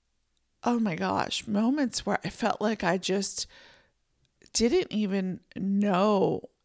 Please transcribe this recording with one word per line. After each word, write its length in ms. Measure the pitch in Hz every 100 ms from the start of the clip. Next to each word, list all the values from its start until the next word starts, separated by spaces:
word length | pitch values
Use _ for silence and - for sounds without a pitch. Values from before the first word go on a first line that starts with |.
| _ _ _ _ _ _
oh 140 | 240 240
my 160 | 214
gosh, 520 | - 190 - - - 226
moments 600 | 202 226 294 254 - -
where 120 | -
I 60 | 220
felt 300 | - 220 -
like 220 | 214 214
I 140 | 175 185
just 500 | - 196 196 - - - - - _ _ _ _ _ _ -
didn't 360 | - 233 359 -
even 500 | 214 202 196 185 170 _ -
know 920 | 196 196 202 180 214 202 165 - - _